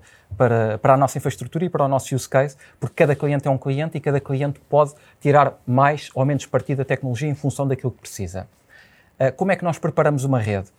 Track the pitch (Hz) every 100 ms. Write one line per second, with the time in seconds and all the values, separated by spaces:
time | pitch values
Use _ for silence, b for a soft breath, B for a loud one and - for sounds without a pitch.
0 | b b b 101 123 117 110 104 135 135
1 | 135 135 139 - 123 165 175 160 135 135
2 | - 131 - 135 147 - b b 131 -
3 | 156 143 147 143 143 131 139 135 160 156
4 | 147 139 - 135 143 139 _ 147 147 -
5 | b b - 143 135 - - 127 143 151
6 | - 127 135 147 - 127 - 139 131 135
7 | 135 113 151 139 139 - 139 131 123 -
8 | - - 90 92 - _ _ b b b
9 | b _ 131 - 190 180 175 147 165 -
10 | 151 143 135 131 107 101 95